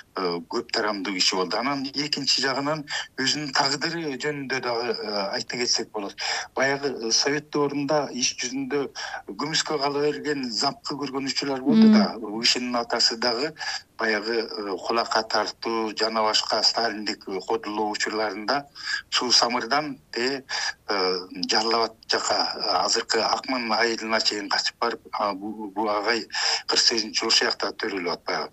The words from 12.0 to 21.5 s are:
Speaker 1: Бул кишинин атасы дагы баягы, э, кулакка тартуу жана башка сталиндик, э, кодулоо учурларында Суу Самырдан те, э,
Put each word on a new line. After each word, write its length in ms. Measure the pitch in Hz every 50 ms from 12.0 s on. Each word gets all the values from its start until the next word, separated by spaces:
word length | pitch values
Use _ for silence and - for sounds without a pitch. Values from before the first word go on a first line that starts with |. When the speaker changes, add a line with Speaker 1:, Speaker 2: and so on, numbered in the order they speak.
| 202 - - -
Speaker 1:
Бул 220 | 110 104 104 113
кишинин 340 | 120 - - 123 123 123 120
атасы 400 | 120 120 - 120 117 - - 120 113
дагы 340 | 120 123 117 117 147 165 - - - - - - - _ _ -
баягы, 500 | 113 110 107 104 104 113 117 113 107 -
э, 280 | - 110 104 101 92 85 - -
кулакка 340 | 117 117 107 - - 113
тартуу 720 | 110 - - 107 104 - - - - 117 113 113 110 107 98
жана 260 | - 110 104 - 110
башка 400 | 110 107 107 - - - 123 107
сталиндик, 680 | 104 - - 120 117 113 104 107 104 101 104 - - 104
э, 100 | 98 92 -
кодулоо 440 | - - - - 104 107 110 110 107
учурларында 760 | 104 - - 113 107 107 110 107 95 107 107 104 131 143 - - - - - - - - - _
Суу 200 | - - 131 123
Самырдан 680 | - - 127 120 120 123 117 113 139 - 156 147 127 - - _
те, 320 | - 117 120 131 139 - - - - - - - - - _ -
э, 300 | 104 95 92 92 92 92 90 - 92 90 - -